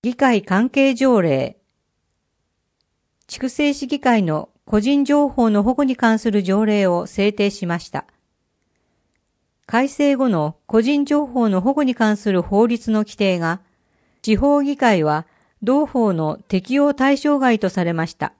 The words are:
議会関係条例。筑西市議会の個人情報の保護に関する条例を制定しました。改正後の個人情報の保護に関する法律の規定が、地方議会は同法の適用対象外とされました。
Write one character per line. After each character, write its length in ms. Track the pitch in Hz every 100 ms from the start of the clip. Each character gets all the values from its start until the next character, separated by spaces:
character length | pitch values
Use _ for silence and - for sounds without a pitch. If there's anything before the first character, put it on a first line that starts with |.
議 120 | 233 247
会 260 | 269 226
関 280 | - 185 247
係 260 | - 269 240
条 260 | 269 233
例。 340 | 170 135 127 - _ _ _ _ _ _ _ _ _ _ _ _ _ _ _ _ _
筑 220 | - 262
西 260 | - 294
市 140 | 285 262
議 140 | 285
会 200 | 262 226
の 280 | 175 156 - _ _
個 160 | 214
人 240 | 214 285 277
情 240 | 294 285
報 200 | - 226
の 140 | 208
保 120 | 202 247
護 80 | 285
に 100 | 254
関 240 | 226 220
す 100 | 233
る 140 | 208
条 220 | 185 196 220
例 220 | 208 190
を 200 | 175 180
制 240 | - 202
定 180 | 208 202
し 160 | 196 175
ま 140 | 170
し 100 | -
た。 160 | 143 - _ _ _ _ _ _ _ _ _ _ _ _ _ _ _ -
改 220 | 233 269
正 280 | - 285 277
後 120 | 262
の 300 | 175 151 - _
個 160 | 220
人 240 | 233 285 285
情 200 | 294 285
報 220 | 247 226
の 140 | 185
保 100 | 202
護 120 | 277
に 120 | 269 240
関 220 | 220 208
す 120 | 208
る 120 | 185
法 260 | 170 196 226
律 240 | 233 -
の 140 | 214 208
規 100 | -
定 240 | 196 180
が、 220 | 165 175 _ _ _ _ _ _
地 140 | - 208
方 260 | 277 285
議 140 | 277 285
会 300 | 247 190 151
は 200 | 151 165 _ _ _
同 240 | 208 277 302
法 260 | 262 220
の 260 | 170 156 151 -
適 240 | 190 180
用 200 | 269 285
対 220 | 285 269 277
象 240 | 294 294
外 180 | 262 226
と 100 | 190
さ 160 | 185 170
れ 80 |
ま 120 | 170 160
し 80 |
た。 200 | - -